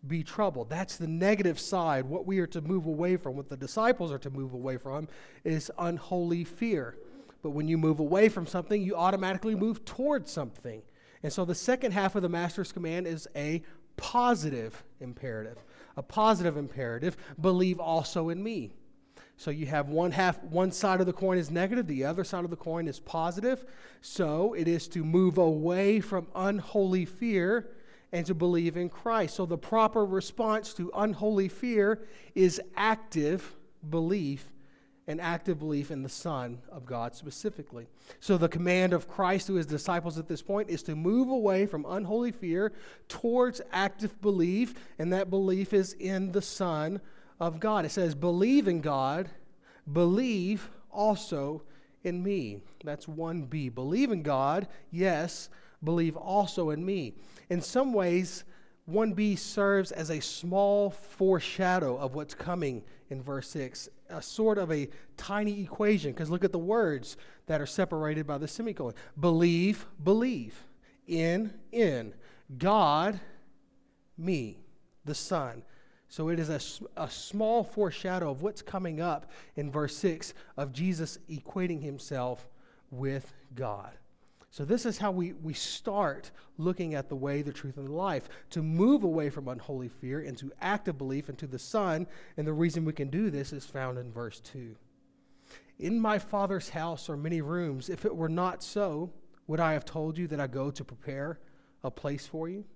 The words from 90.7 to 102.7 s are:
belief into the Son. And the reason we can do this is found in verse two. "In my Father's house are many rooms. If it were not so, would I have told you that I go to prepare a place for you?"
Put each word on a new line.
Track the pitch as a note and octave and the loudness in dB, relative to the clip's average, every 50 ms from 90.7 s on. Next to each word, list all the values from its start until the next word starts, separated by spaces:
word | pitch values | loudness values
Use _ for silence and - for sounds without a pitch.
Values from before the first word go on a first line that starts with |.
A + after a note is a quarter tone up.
| G#3 G3+ G#3 F#3 D#3 | -2 -2 -2 -4 -6
belief | C3+ C#3 C3 C3 C#3+ C#3 - | -4 -4 -4 -4 -4 -6 -8
into | C3+ - - | -10 -10 -10
the | C3+ B2+ B2 | -10 -8 -10
Son. | - - - A3 G3+ F#3 D#3+ D#3+ F3+ - - - - - - | -10 -2 0 0 2 2 0 0 -2 -6 -8 -16 -16 -12 -6
And | - D3+ | -4 -2
the | D3+ D#3 | -2 2
reason | D3+ E3+ F3 D3 E3 D#3+ | 2 2 2 2 0 -2
we | D#3 D3+ | -2 -2
can | - C#3+ C#3 | -2 -4 -2
do | C3+ F3+ A3 G#3 | 0 0 0 0
this | D3 C#3+ C#3 C#3 D3+ | 0 -2 -4 -6 -8
is | C#3+ - | -10 -12
found | - - C#3 C3 B2+ B2+ B2+ | -8 -6 -6 -4 -4 -4 -6
in | B2 A#2+ | -8 -8
verse | A2 A#2 A#2+ A2+ - - | -8 -8 -8 -8 -10 -14
two. | - - - C3+ A#2+ A2+ A2 - - _ _ _ _ _ _ _ _ _ - _ _ - - - - - - | -20 -16 -14 -14 -12 -14 -16 -18 -20 _ _ _ _ _ _ _ _ _ -20 _ _ -20 -20 -20 -20 -20 -14
"In | _ - F3 A3 A#3 | _ -2 0 2 2
my | A3 A3 G#3+ | 4 4 2
Father's | G3+ - - - G3+ G3 F#3+ G3 F3+ - - | 2 0 -2 0 0 0 0 0 -2 -4 -6
house | - F3 D#3 E3+ E3 C#3 - - | -6 -4 -4 -4 -4 -6 -6 -8
are | D#3 | -6
many | C#3+ D3 E3 E3+ E3 | -4 -2 -2 -2 -2
rooms. | D3 C#3+ E3 F3 F3 D#3+ C#3 C3 A#2+ - | -2 -2 -2 -2 -2 -2 -4 -4 -6 -6
If | F3+ - - | -8 -2 -2
it | G#3 - | -4 -2
were | E3+ E3 | -2 -2
not | D#3+ E3 E3+ F3+ F#3 F3+ - - | -2 0 0 0 0 -2 -4 -10
so, | - - G#3 G#3 F#3 D3+ D3+ E3+ F3+ - - - - - - _ | -6 -2 -2 -2 0 -2 -4 -6 -8 -10 -14 -16 -18 -20 -20 _
would | - D3+ D#3 | -4 0 2
I | E3+ D#3+ D#3 | 2 2 2
have | D3 - | 0 -2
told | - - E3 D#3 D#3+ D#3+ | -4 -6 -4 -4 -2 -2
you | E3 F3+ | -4 -4
that | D#3 D#3 C#3+ | -4 -2 -2
I | C#3+ | -2
go | C3 B2 C3+ C3 C#3+ | -2 -2 -2 -4 -4
to | C#3 - C3 | -4 -6 -10
prepare | - B2 A#2 - - C3+ C3+ C#3+ D#3 E3+ - - - - - _ _ _ _ - | -12 -14 -12 -10 -8 -6 -6 -6 -6 -6 -10 -14 -20 -20 -20 _ _ _ _ -8
a | C3 | -8
place | - - - D3 C#3 C#3 - | -8 -6 -6 -4 -4 -4 -8
for | - - D#3+ D#3+ E3 | -8 -8 -6 -6 -6
you?" | F#3 G3+ G3+ - | -6 -8 -10 -14